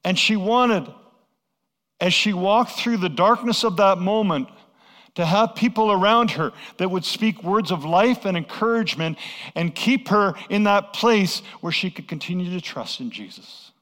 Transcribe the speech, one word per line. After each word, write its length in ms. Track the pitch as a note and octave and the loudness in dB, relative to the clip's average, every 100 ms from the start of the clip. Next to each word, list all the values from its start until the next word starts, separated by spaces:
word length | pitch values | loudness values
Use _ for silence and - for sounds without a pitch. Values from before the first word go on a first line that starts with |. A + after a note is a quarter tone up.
And 140 | F3+ F#3 | -2 0
she 180 | - A3 | 2 0
wanted, 560 | F#3+ A#3+ B3 G3+ - - _ _ _ _ _ _ _ _ _ _ | 2 2 4 2 -2 -16 _ _ _ _ _ _ _ _ _ _
as 140 | F3+ | 0
she 200 | F3 G#3+ | 0 0
walked 380 | F#3 F#3 G#3+ A#3+ | 0 2 2 2
through 260 | - A#3 A3+ | -2 -2 0
the 120 | F3+ | -2
darkness 540 | C#3 F#3 A#3 A#3+ G#3+ | 2 4 4 0 0
of 140 | A3+ F3+ | 0 2
that 220 | G3 F#3 | 2 4
moment, 480 | F3+ G#3+ G3+ D3+ C3 - _ _ _ - _ - | 0 0 0 0 -4 -12 _ _ _ -20 _ -4
to 100 | E3 | 0
have 300 | G3 A3+ - | 2 2 2
people 360 | A#3 - G#3+ | -2 2 2
around 400 | G3 G3 A3+ A#3 | 4 4 4 2
her 200 | C#3+ D3+ - - - | -2 -6 -6 -20 -6
that 120 | F#3 | -2
would 160 | F#3 - | -2 -4
speak 380 | - A3 G3+ | -2 -2 -2
words 280 | E3+ G#3 E3 | -2 0 0
of 140 | F3 D3 | -4 0
life 400 | F3 A#3 B3 G3 | 4 4 2 -2
and 100 | F3 | -4
encouragement 840 | D#3 - A3 A#3 G#3 - D#3+ D3+ - - - | -6 -4 -2 0 -2 -4 -6 -6 -12 -16 -12
and 220 | - E3+ - | -4 -4 -2
keep 320 | - C4 - | 0 0 2
her 240 | G#3 G3+ D#3+ - | 2 2 -2 -4
in 140 | G3+ | 0
that 300 | G#3 G3+ G3 | 4 2 0
place 480 | - A3+ A3 F#3 - - - | -2 2 2 2 -4 -10 -12
where 100 | E3+ | -6
she 200 | D#3+ F#3+ | -4 -4
could 160 | - - | -8 -12
continue 420 | D#3+ - F3+ F3+ | -12 -6 -6 -4
to 80 | F3+ | -6
trust 380 | - - A2 - | -8 -12 -10 -10
in 120 | B2 | -10
Jesus. 600 | G#2+ G2 - F2 - - _ | -12 -16 -20 -20 -20 -20 _